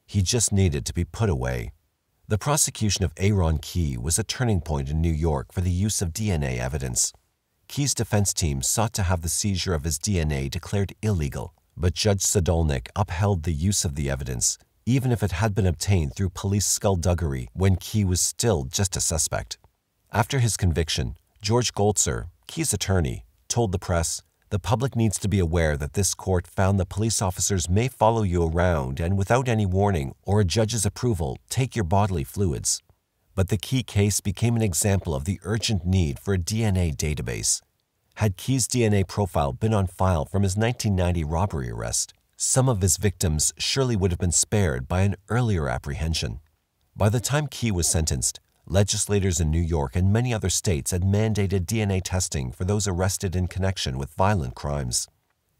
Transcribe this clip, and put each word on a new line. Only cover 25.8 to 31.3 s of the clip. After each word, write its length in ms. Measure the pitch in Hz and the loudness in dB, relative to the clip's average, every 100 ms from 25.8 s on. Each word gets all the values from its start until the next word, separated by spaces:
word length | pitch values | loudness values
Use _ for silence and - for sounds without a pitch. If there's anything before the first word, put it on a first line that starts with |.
| 71 | -4
this 200 | 101 95 | -2 -2
court 320 | - 95 90 - | -2 -2 -2 -2
found 320 | - 95 98 | -2 0 2
the 80 | 87 | -2
police 340 | 104 113 - | -2 -2 0
officers 480 | 95 - - 95 85 | -2 -2 -2 0 0
may 200 | 101 127 | 0 0
follow 340 | - 110 117 | 2 2 4
you 220 | 101 87 82 | 2 2 2
around 540 | 85 90 80 65 67 | 2 2 2 -2 -2
and 180 | 85 98 | 0 0
without 300 | 95 120 127 | 2 2 2
any 180 | 110 98 | 0 2
warning 480 | 95 101 87 69 - | 2 2 0 -4 -6
or 180 | - 104 | 0 2
a 40 | |
judge's 420 | 92 107 110 117 98 | 2 2 0 0 -2
approval, 500 | - 123 90 71 | -2 -2 -2 -4